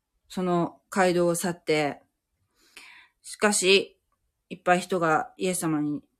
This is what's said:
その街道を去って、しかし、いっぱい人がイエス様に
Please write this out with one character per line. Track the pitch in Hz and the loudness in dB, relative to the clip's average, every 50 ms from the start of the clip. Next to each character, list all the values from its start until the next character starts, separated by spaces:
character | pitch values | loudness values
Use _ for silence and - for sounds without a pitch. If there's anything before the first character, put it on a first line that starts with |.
| _ _ _ _ _ - | _ _ _ _ _ -12
そ | - 190 | -8 -4
の | 185 180 175 170 170 - - - _ _ | -2 0 0 0 0 -2 -6 -12 _ _
街 | - 196 185 185 170 | 0 2 2 4 4
道 | 175 175 | 2 2
を | 175 170 | 0 0
去 | 170 - 175 | -2 -4 -6
っ | 170 - _ | -6 -4 _
て、 | - 156 151 147 139 - - _ _ _ _ _ _ _ _ _ _ _ _ _ _ _ - - - - - - _ _ _ | -2 0 0 0 -2 -4 -8 _ _ _ _ _ _ _ _ _ _ _ _ _ _ _ -20 -20 -20 -20 -20 -20 _ _ _
し | - - - | -20 -20 -4
か | - 214 208 | -2 0 0
し、 | 202 - 180 185 196 190 - - _ _ _ _ _ _ _ _ _ _ _ - | 0 2 2 4 4 4 2 -2 _ _ _ _ _ _ _ _ _ _ _ -16
い | - | -16
っ | - | -4
ぱ | - 180 180 | 0 2 2
い | 180 | 2
人 | 180 - 196 175 | 0 -2 -2 0
が | 170 160 156 147 - - - - | 2 2 2 0 -2 -4 -8 -6
イ | 190 185 | -4 -4
エ | 180 | -2
ス | - | -2
様 | 175 160 156 147 | -2 -2 -2 -2
に | 147 147 147 - - _ _ | -2 -4 -6 -8 -10 _ _